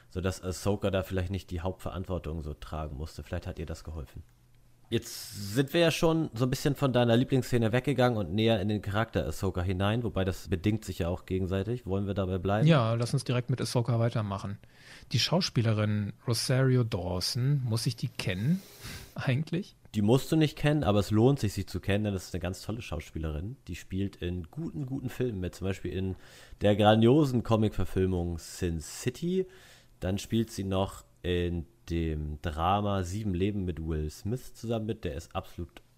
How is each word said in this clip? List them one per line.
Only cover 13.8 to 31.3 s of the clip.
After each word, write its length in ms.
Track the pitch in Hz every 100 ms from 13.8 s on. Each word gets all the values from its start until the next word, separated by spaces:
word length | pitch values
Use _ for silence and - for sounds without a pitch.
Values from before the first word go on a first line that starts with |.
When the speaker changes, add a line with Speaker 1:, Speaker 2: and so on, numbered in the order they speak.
| 117 117
Speaker 2:
weitermachen. 600 | 117 117 104 98 101 98 - - - - -
Die 60 | 117
Schauspielerin 920 | - 175 - - 113 107 107 107 104 - -
Rosario 580 | 113 - 127 135 127
Dawson, 800 | 113 98 90 90 - 123 131 143
muss 220 | 127 110 147
ich 100 | -
die 120 | 117
kennen 520 | - - 92 123 190 - - -
<laughs> 260 | - -
eigentlich? 600 | - - 131 160 165 - - -
Speaker 1:
Die 80 | 107
musst 280 | 101 135 -
du 40 | 160
nicht 200 | 151 -
kennen, 280 | 147 151
aber 140 | 120 104
es 100 | 98
lohnt 280 | 107 123 139
sich, 140 | 107
sie 100 | 104 95
zu 140 | 90
kennen, 240 | - 101
denn 80 | 107
das 100 | 95 -
ist 60 |
eine 60 | 90
ganz 180 | 90 92
tolle 180 | - 110
Schauspielerin. 760 | - 78 - 82 80 76 95 139 -
Die 80 | 87
spielt 400 | - 92 98 -
in 340 | 87 90 85
guten, 340 | - 165 156
guten 240 | 131 135 127
Filmen 300 | - 123 98
mit, 140 | 90
zum 120 | - 95
Beispiel 240 | 95 90
in 240 | 90 95 90 - - - -
der 160 | 104 101
grandiosen 680 | 104 110 113 143 143 123
Comic-Verfilmung 960 | - 113 107 - 95 - 92 90 87 82
Sin 420 | - - 90 82
City. 680 | 76 - - - 170 185 185 - - - - -
Dann 180 | 92 98
spielt 320 | - 113 113
sie 140 | -
noch 400 | 95 95 95 - - _
in 440 | 87